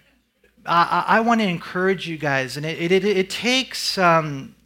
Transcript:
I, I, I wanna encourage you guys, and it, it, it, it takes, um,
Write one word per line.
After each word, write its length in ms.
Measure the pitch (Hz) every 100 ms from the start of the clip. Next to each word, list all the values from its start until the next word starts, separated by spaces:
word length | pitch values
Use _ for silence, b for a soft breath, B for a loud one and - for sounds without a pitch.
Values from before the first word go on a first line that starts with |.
| _ _ _ _ _ _ -
I, 380 | 170 170 175 -
I, 80 | 208
I 40 |
wanna 240 | 233 233
encourage 640 | 208 170 - 180 185 190 170
you 120 | 156
guys, 400 | 147 135 127 127
and 80 | 156
it, 120 | 151
it, 140 | 170
it, 120 | 185
it 260 | 202 190 185
takes, 680 | - 226 262 - - - -
um, 580 | 180 165 156 139 - -